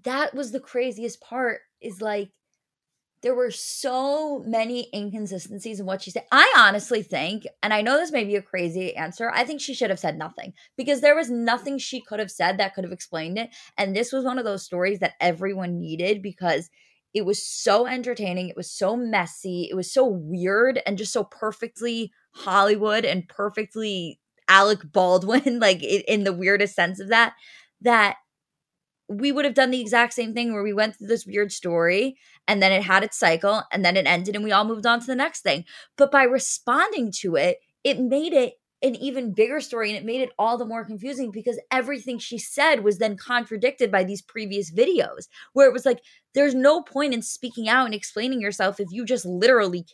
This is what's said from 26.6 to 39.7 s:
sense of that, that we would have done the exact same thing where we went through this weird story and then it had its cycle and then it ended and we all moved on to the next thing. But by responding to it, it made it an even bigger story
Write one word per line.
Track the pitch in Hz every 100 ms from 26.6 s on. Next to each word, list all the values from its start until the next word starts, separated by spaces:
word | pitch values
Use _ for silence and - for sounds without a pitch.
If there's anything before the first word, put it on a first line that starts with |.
| 202
sense | - 190 190
of | 196
that, | 226 226 - - - _ _
that | 240 226 202 - _ _ _ _ _ _ _ _ -
we | 208 277
would | 277
have | 277
done | 269 254
the | 254
exact | 214 240 233
same | - 226
thing | 233 233
where | 208
we | 208
went | 202 220
through | - 208
this | 226 190
weird | 202 202
story | - 180 170 170 190 262 262 _ _ -
and | 208
then | 190
it | 190
had | 190 190
its | 214 -
cycle | 180 165 202 214 -
and | 202
then | 180 190
it | 180
ended | 175 185 208
and |
we | 214
all | 202
moved | 214 220 233
on | 233
to | 240
the | 254
next | 320 -
thing. | 190 147 - - - -
But | 277
by | 277
responding | 247 254 - - 240 285 403 392 220 -
to | 185
it, | 151 175 175 _ _
it | 285 240
made | 247 277 330
it | 285 240 - _ _
an | 262
even | 226 269 262 233
bigger | 202 220 294
story | -